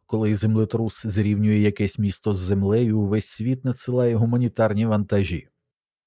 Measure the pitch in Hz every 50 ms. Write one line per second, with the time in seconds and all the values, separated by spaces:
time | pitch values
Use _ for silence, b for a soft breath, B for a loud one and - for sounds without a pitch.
0 | _ - - 110 110 107 107 101 110 107 107 110 110 104 - 113 113 107 - -
1 | - 110 95 107 101 104 104 101 107 107 107 104 104 104 98 - 104 98 - -
2 | 104 98 92 - - 107 101 92 92 95 101 98 98 98 107 120 123 110 107 110
3 | 104 95 104 110 - - - - 110 123 131 131 - 127 123 - - - 123 123
4 | 123 120 117 110 117 117 120 123 123 117 - - 113 107 101 104 113 113 107 104
5 | 101 - 107 101 95 87 87 80 - _ _ _ _ _ _ _ _ _ _ _
6 | _